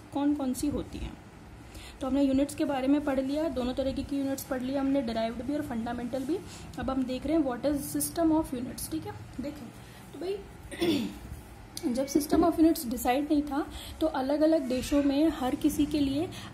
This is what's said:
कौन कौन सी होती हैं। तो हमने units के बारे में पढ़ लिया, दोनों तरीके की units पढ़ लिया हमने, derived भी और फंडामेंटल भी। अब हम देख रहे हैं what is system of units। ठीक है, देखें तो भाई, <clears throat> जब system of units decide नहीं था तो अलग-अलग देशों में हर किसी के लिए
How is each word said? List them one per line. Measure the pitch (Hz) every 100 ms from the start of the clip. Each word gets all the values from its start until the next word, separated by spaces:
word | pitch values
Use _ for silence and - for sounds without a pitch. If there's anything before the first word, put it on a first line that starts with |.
| -
कौन | 277 285 294
कौन | 254
सी | 254 294
होती | 214 - -
हैं। | - - - - - - - - - -
तो | 262
हमने | 269
units | 277 269 285 -
के | 294
बारे | 269 262
में | 294 294
पढ़ | 269
लिया, | 262 294 320
दोनों | 254 240
तरीके | 254 262 254
की | 262 277
units | 269 269
पढ़ | - 254
लिया | 254 277
हमने, | 269 277
derived | 233 226 226 233
भी | 247
और | 294
फंडामेंटल | 302 233 233 240 240 269
भी। | 269 370 - - - -
अब | 254
हम | 262
देख | 254 254 285
रहे | 330
हैं |
what | 269 240
is | 269 285 - 294
system | - 339 320
of | 311 320 247
units। | 247 - -
ठीक | 320 415
है, | - - -
देखें | 277 - 233 - - - -
तो | 285
भाई, | 349 392 - - - - 339 277
<clears throat> | 202 - - - - - - - 302
जब | 240 277
system | 311 - 320
of | 339 330
units | 320 320 226
decide | 240 254 262
नहीं | 294 294
था | 294 277 392 - - -
तो | 311
अलग-अलग | 269 262 294 311 320
देशों | 247 254 - 285
में | 277 277 320
हर | 302 254 294
किसी | 302 294 285
के | 294
लिए | 269 277 370 - -